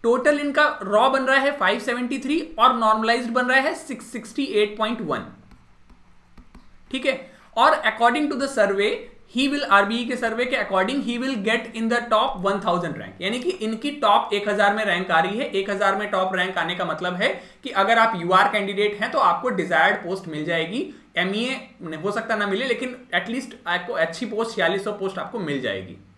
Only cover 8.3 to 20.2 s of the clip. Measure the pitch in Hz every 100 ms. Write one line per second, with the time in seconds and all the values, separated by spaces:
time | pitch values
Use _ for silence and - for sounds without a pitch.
8.3 | 262 269 - 196 196 208 - - - -
9.3 | 240 269 285 285 196 202 233 233 254 233
10.3 | 220 247 254 202 190 190 277 214 240 262
11.3 | 254 202 233 233 226 226 240 233 220 -
12.3 | 180 190 202 190 175 165 120 98 - 185
13.3 | 247 339 370 214 226 285 294 214 208 -
14.3 | 202 202 196 202 208 214 175 185 170 185
15.3 | 214 285 196 196 196 196 196 208 196 185
16.3 | 185 185 185 165 180 170 156 180 180 247
17.3 | - - - 254 196 196 226 226 196 170
18.3 | 185 202 208 196 196 208 196 233 294 247
19.3 | 165 254 190 170 165 180 202 175 185